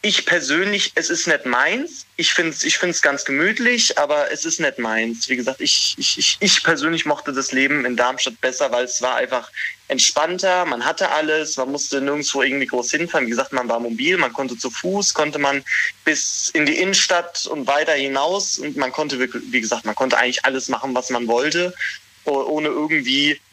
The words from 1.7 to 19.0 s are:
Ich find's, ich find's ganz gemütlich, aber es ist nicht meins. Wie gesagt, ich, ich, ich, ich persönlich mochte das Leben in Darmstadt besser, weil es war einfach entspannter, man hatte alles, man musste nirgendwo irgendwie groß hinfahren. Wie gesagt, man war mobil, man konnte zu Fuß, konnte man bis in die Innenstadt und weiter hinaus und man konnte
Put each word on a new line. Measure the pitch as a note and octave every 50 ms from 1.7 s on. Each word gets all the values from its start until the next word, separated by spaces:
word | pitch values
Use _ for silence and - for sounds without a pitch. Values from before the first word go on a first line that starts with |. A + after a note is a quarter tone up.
| G3 B3+ D4 F4 - - - _ _
Ich | - E3 - -
find's, | - E3+ E3 D3 - -
ich | D#3+ -
find's | - F#3 F3 E3 -
ganz | - D3 C#3 C#3 -
gemütlich, | - C3+ C#3+ E3 G3+ A3+ B3 A#3+ A#3+ B3 A#3 A3+ - -
aber | F3 D3 C#3 D3+ D3 C#3+ -
es | C#3+ D3+ -
ist | E3 - -
nicht | D#3+ C#3 - -
meins. | A#2+ A2+ A2 A2+ A2+ A#2 A#2 A#2 - -
Wie | C3
gesagt, | B2 A#2+ C3 C3 -
ich, | - D3 - - - - -
ich, | - - - -
ich, | - - - - -
ich | G3+ F#3+ - - -
persönlich | D#3+ E3 C#3 C#3+ D#3+ E3 D#3 -
mochte | D3+ D3 C#3+ - D3
das | C3+ C3+ C3 - -
Leben | C3 C3+ C#3 D3 D3 B2
in | B2 B2
Darmstadt | A2+ B2 B2 B2+ B2+ - C3 A2+ _
besser, | - C3 B2+ - D3 B2+
weil | A#2+ B2 B2+
es | B2 - -
war | B2 B2+ B2
einfach | B2 B2+ B2+ C3 B2 A#2 - - - - - - - -
entspannter, | - C#3 B2+ - - - D3 D#3 E3 F3+ F3+ F#3+ F#3+ F3+ F3+ F3+
man | D#3+ C3 A#2 B2+
hatte | D3 D#3+ - F#3+ F3
alles, | D3 D#3 D#3 D#3 D#3 D#3 D#3 D3+ -
man | C3+ B2+ C3
musste | C#3+ C#3+ - - C#3+ C#3
nirgendwo | C3+ C#3 C#3+ D3 C#3+ - - C#3
irgendwie | C3 C3+ C3 C#3 C3
groß | - - B2 A#2+ -
hinfahren. | - D3+ E3+ F3 - D#3+ B2+
Wie | A2+
gesagt, | A#2 A#2 C3+ - C#3
man | C3 B2 A2+
war | A#2 A#2
mobil, | A#2+ A#2 A2+ A2+ C3+ E3 F#3
man | F3 D3 B2 A2+
konnte | - C3+ B2 B2
zu | A2+ - B2+
Fuß, | - - - F3+ F#3+ G3+ G3 - -
konnte | - D3+ D3+ D3 D3
man | C#3+ C#3 C#3 C#3 - - - - - - - - -
bis | D#4 D4+ - - - - - - -
in | - - -
die | C#4+ D#3 -
Innenstadt | F#3 F#3+ G3 F#3+ - - F#3 F3 F3 F3 - - -
und | - D#3 D3+ B2+
weiter | C3 C#3 D3 D#3 D#3+ D#3
hinaus | C#3 C3+ C#3 C3+ C3+ C#3+ E3 F#3 G3+ G3 - - -
und | C3+ D3+ C3
man | C#3+ C#3 B2+
konnte | - -